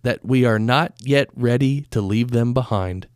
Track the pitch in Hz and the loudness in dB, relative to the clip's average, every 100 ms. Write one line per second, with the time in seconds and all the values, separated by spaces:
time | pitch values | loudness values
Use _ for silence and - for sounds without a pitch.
0 | 123 - 101 131 123 107 113 131 175 - | -2 -4 0 2 2 2 2 0 0 -6
1 | 127 139 135 - 120 123 135 139 139 117 | 0 0 0 -2 0 2 0 -2 -4 -4
2 | 98 107 120 120 120 120 123 104 92 92 | -2 0 0 0 0 -2 -2 -2 -2 -6
3 | 95 | -12